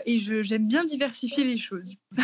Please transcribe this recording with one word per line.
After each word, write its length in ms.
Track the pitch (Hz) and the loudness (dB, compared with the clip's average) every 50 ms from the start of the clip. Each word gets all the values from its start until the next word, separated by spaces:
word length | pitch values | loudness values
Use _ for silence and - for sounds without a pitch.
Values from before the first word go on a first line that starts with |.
| - | 2
et 140 | - 240 226 | 2 2 2
je, 240 | 202 208 220 220 214 | 2 0 0 -2 0
j'aime 240 | 196 220 220 220 214 | 0 0 2 2 4
bien 160 | 240 311 349 | 4 2 2
diversifier 640 | 320 302 254 277 269 226 - - 233 277 285 277 | 2 0 0 -2 -2 -2 -4 -6 -4 0 0 0
les 120 | 254 247 226 | 2 0 -2
choses. 380 | - - 202 180 180 185 196 - _ _ - 220 | -4 -6 -8 -8 -10 -10 -14 -16 _ _ -2 0